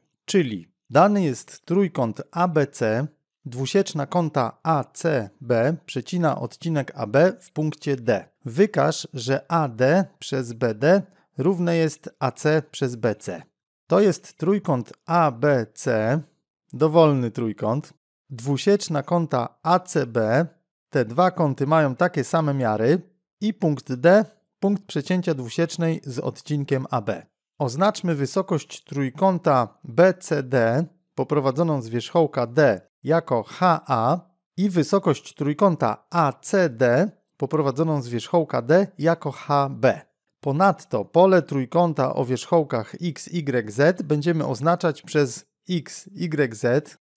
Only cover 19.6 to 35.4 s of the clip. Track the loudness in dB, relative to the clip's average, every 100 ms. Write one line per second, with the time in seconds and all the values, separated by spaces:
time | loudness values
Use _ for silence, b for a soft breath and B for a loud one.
19.6 | 0 0 0 -2 -2 0 2 2 0 _
20.6 | _ _ _ -2 0 0 0 2 -2 -2
21.6 | 0 2 2 0 -2 -2 -2 -2 0 0
22.6 | -2 2 2 2 -2 _ _ _ -6 -2
23.6 | -2 -2 -4 0 4 4 2 _ _ _
24.6 | -2 -2 -4 -6 -2 -2 -2 -4 -4 -4
25.6 | -4 -2 -2 -4 -6 -8 -8 -8 -6 -6
26.6 | -2 -4 -2 -4 -4 -8 -10 _ _ -6
27.6 | -6 0 0 0 -2 -2 -2 -2 -2 -4
28.6 | -6 -16 -10 -4 -4 0 0 2 2 2
29.6 | 0 _ -2 4 4 4 -2 -4 0 2
30.6 | 2 2 -2 _ _ -6 -2 0 0 0
31.6 | 0 -2 -4 -6 -2 0 0 0 -2 2
32.6 | 4 2 -6 _ 0 0 0 -2 -4 0
33.6 | 2 2 0 0 2 0 -4 _ _ -4
34.6 | 0 0 2 0 0 -2 -6 -6